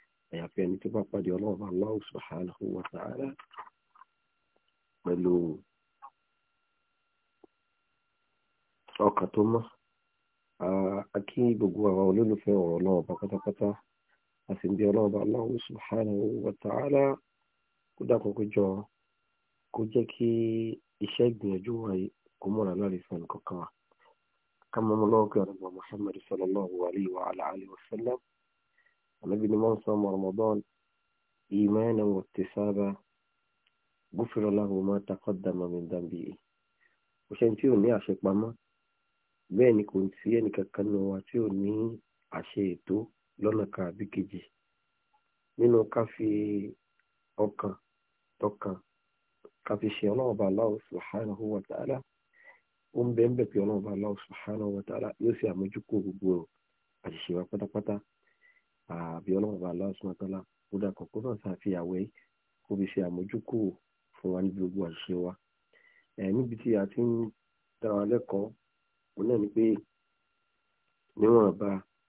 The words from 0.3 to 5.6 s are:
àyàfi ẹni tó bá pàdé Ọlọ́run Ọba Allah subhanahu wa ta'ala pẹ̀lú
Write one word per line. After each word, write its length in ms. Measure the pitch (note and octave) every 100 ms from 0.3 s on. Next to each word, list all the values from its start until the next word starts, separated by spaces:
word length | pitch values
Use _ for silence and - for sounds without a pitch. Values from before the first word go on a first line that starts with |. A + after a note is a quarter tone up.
àyàfi 260 | E3 E3+ -
ẹni 160 | F2+ F#2
tó 80 | G#2
bá 120 | A2
pàdé 280 | F#2+ G#2 F2+
Ọlọ́run 220 | F2+ G#2
Ọba 140 | F#2+ G2+
Allah 260 | F2+ G#2+ G#2+
subhanahu 600 | - - - E2 F2+ - G2+
wa 140 | F#2+
ta'ala 460 | - - - - C3+ C#3+ - - - _ _ - - _ _ _ _ _ _ _ _ _
pẹ̀lú 300 | - F2+ F2+ F2 E2+ D2+